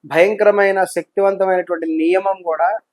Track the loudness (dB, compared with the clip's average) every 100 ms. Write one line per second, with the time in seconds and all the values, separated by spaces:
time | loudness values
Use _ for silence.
0 | -2 2 2 4 2 4 2 0 -2 -4
1 | -6 -2 0 0 0 0 -2 -6 -4 -2
2 | 0 0 -2 -4 -6 -2 -2 -2 _